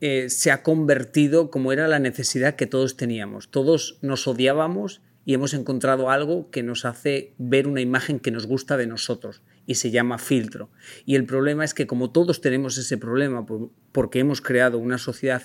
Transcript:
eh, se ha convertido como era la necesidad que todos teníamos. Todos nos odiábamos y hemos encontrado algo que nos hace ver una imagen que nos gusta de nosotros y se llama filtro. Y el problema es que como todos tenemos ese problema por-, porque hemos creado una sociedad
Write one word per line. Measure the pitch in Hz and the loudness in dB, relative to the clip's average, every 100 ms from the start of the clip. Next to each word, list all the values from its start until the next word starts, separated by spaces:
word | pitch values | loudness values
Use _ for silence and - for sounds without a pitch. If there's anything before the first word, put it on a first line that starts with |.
| 147 | -2
eh, | 135 127 | 0 -2
se | - 165 | 0 2
ha | 135 | 2
convertido | - 160 151 135 127 151 147 160 160 | 2 2 4 2 2 2 4 4 2
como | 143 131 | 0 0
era | 135 160 | 0 2
la | 147 | 2
necesidad | 135 120 123 131 131 143 | 0 -2 -4 0 0 0
que | 113 | -2
todos | 131 131 131 | 0 0 -2
teníamos. | 123 113 101 104 - | -4 -4 -6 -12 -6
Todos | 139 135 160 - - | 0 4 2 0 -8
nos | 139 131 - | -6 -4 -2
odiábamos | 120 127 147 160 185 202 - _ _ | 2 2 2 0 -2 -6 -10 _ _
y | - | -2
hemos | 131 139 | 0 0
encontrado | 147 127 131 135 131 131 | -4 -4 -2 2 2 2
algo | 139 147 175 160 | 0 0 -2 -4
que | 139 | -6
nos | 120 120 | -4 -4
hace | 123 120 147 139 - - | -6 -4 -2 -2 -4 -8
ver | 123 135 143 | 2 2 4
una | 139 | 0
imagen | 123 127 127 143 | 0 0 0 -2
que | - | -2
nos | 113 107 | -4 -2
gusta | 131 - 139 | -4 0 -2
de | 117 | -2
nosotros | 113 - 117 107 101 _ _ - | -4 -6 -6 -8 -18 _ _ -6
y | 123 | -4
se | 123 | 0
llama | 120 120 117 | 0 0 -2
filtro. | - 131 107 - 104 _ - - - | 0 0 0 -8 -16 _ -20 -12 0
Y | 139 | 0
el | 117 | 2
problema | 131 139 147 | 0 0 0
es | 156 | -2
que | - 131 | -2 -2
como | 123 123 | -2 0
todos | 156 175 160 | 2 2 2
tenemos | 147 131 135 123 | 0 0 -2 -6
ese | 120 123 | -4 -4
problema | 117 123 139 123 107 | -2 0 0 -2 -6
por-, | 110 120 _ _ | -8 -10 _ _
porque | - 113 127 | -2 0 2
hemos | 139 131 | 2 0
creado | - 123 127 120 | 0 4 4 2
una | 117 127 | -2 -4
sociedad | 127 120 135 127 | -6 -4 -2 -2